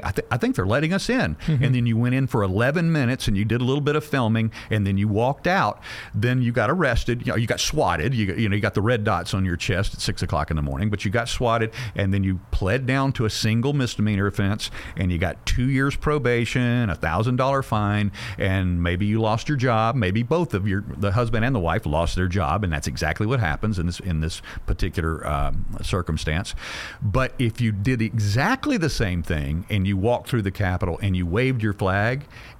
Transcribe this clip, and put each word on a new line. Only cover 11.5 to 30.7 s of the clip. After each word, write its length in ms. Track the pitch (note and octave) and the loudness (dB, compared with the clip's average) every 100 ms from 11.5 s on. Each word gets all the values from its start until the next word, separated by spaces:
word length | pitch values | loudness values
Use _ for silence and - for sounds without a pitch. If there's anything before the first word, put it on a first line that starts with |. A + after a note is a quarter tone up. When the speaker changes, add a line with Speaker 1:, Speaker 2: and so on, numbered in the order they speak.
| A#2 A2 - A#2 | 2 0 -4 -8
Speaker 1:
and 180 | G#2 G2 | -2 0
then 100 | G2 | 2
you 160 | F#2+ F#2 - | 2 0 -2
pled 340 | - F#2 B2+ | -2 0 0
down 280 | B2+ C3+ C3+ | 0 0 0
to 100 | - | 0
a 60 | A2 | -2
single 420 | - A2+ A2+ C3 | 0 0 2 2
misdemeanor 540 | D3 B2 - G#2+ G2+ G2+ | 0 0 0 0 2 0
offense 440 | - G2 G#2+ - - - - | 2 0 0 -6 -10 -10 -4
and 120 | F#2 | 0
you 60 | E2+ | 0
got 300 | F2 - - | -2 -2 0
two 240 | - B2 | 2 2
years 260 | C3 C#3 - | 2 2 0
probation, 920 | D3+ D3+ B2 A#2+ A#2 C3 B2 A#2+ A2+ | 0 0 2 2 2 0 2 2 0
a 40 | |
thousand 420 | D#2 E2 E2+ A2+ B2+ | 0 0 0 0 2
dollar 260 | C3 C#3 | 2 0
fine, 500 | B2+ G#2+ G#2 G#2 G#2 - - G2+ | 0 0 0 0 0 -4 -10 -2
and 460 | G2 F#2+ F#2 F2 | 0 2 0 2
maybe 240 | E2+ F2 G#2 | 0 2 2
you 120 | A2 | 2
lost 300 | A2 A2 - | 2 0 0
your 80 | D3 | 0
job. 400 | B2+ A2 A2+ B2+ | 2 4 2 2
Maybe 260 | F#2 G#2 | 2 2
both 300 | A#2 E3 E3+ | 2 2 2
of 160 | G2+ G2+ | 0 0
your, 160 | F#2+ - C2 | 0 -2 -2
the 140 | G2+ | 0
husband 300 | G2+ A#2+ A2 | 2 2 2
and 120 | A2+ | 2
the 60 | B2+ | 2
wife 260 | E2 E2+ D#2 | 0 0 0
lost 300 | D2+ E2+ - | 0 2 0
their 120 | F#2 | 0
job, 360 | F#2+ D2 F#2+ | 0 0 0
and 60 | F#2+ | 0
that's 160 | D2 - | -2 -4
exactly 400 | C2+ D#2 D#2+ G#2+ | -2 -2 0 0
what 140 | B2+ | 0
happens 380 | F2 D2 G#2+ F#2 | 0 0 -2 0
in 80 | E2+ | -2
this, 120 | E2+ | -4
in 200 | F#2 D#2 | -2 -2
this 60 | D#2 - - - - | -2 -4 -10 -8 -4
particular, 580 | - F#2+ - D#2+ D#2 | -2 0 0 -2 -2
um, 400 | - C#2+ C#2+ D2+ - - | -2 0 2 0 -2 -4
circumstance. 720 | - G2 E2+ D#2+ - D#2 - - - - - - | -2 -2 0 -2 0 -2 -2 -8 -10 -10 -12 -6
But 320 | A2 G#2 B2+ - | 0 0 0 0
if 220 | A#2+ - | -2 0
you 100 | A#2 | 0
did 320 | G2+ A#2 B2+ | 0 0 0
exactly 720 | A2 A2+ G#2 A2 E3+ C4 D4 B3 | 0 0 0 2 2 0 0 0
the 140 | D#3 | 0
same 320 | - G#2 F2 | 0 0 0
thing 420 | D#2+ E2 C#2 D#2 - | -2 -2 -2 -4 -2
and 160 | G#2 F#2+ | 0 0
you 100 | G2 | 2
walked 320 | G#2+ A#2+ - | 2 0 0
through 140 | A#2+ | -2
the 80 | G2 | -2
Capitol 480 | - F#2+ | -2 0